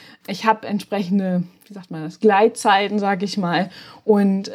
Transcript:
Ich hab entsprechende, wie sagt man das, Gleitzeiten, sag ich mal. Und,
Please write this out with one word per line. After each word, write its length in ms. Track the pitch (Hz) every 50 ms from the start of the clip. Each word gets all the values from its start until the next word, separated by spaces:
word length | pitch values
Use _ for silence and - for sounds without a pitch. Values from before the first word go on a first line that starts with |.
| - - - _ _
Ich 200 | - 202 - -
hab 180 | 226 214 214 -
entsprechende, 800 | - 202 190 - - 208 202 190 175 202 196 190 185 180 180 175 - _ _ _
wie 60 | - 208
sagt 160 | 190 175 -
man 120 | 170 156 156
das, 160 | 151 - -
Gleitzeiten, 800 | 220 214 196 196 220 226 - - - 220 196 196 208 190 208
sag 240 | 208 202 196 202 180
ich 160 | 208 - -
mal. 320 | 208 180 175 165 165 190 - - - - - - - -
Und, 480 | 214 208 202 202 196 196 196 196 -